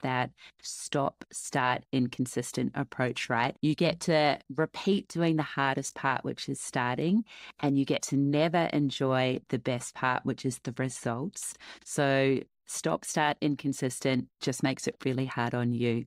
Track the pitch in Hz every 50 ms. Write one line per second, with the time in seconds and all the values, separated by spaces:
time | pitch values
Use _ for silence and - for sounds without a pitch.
0 | - 131 127 127 127 127 - _ - - _ _ - - - - - - - 147
1 | 139 - - - - _ - - - - - 143 127 127 127 127 - - - 131
2 | 123 120 - - 127 - - 127 123 - - 131 123 131 - 139 139 - - -
3 | 127 123 120 - - - 123 113 120 139 - - - 151 147 - 175 156 170 170
4 | - 175 160 151 151 143 135 - - - 135 156 160 - - - - 196 196 190
5 | - - - 165 170 165 160 156 143 - - 143 139 135 135 139 135 - - -
6 | - 135 127 - - 139 - - - - 135 - - - - 135 123 123 123 135
7 | 147 170 196 226 220 - - - - - - - - 143 139 139 135 - 143 -
8 | - - 139 139 139 139 143 147 160 170 170 175 165 - - 147 147 135 - -
9 | 139 135 131 131 127 127 127 - - - - 117 - - 123 120 - - - -
10 | 131 127 127 - - 135 123 - - 131 123 - - 135 117 - 131 131 - -
11 | - 123 113 120 147 202 - - - - - - - - - - - - - 156
12 | 143 135 135 135 135 135 135 - - _ _ _ _ - - - - 160 165 160
13 | - - - 160 151 147 143 - 156 147 139 - - 139 - - 135 127 - -
14 | - 139 131 127 131 - _ - - 143 131 - - 135 131 - - - - -
15 | - 135 123 131 135 127 - 123 117 120 123 123 120 120 120 117 120 120 113 120
16 | 120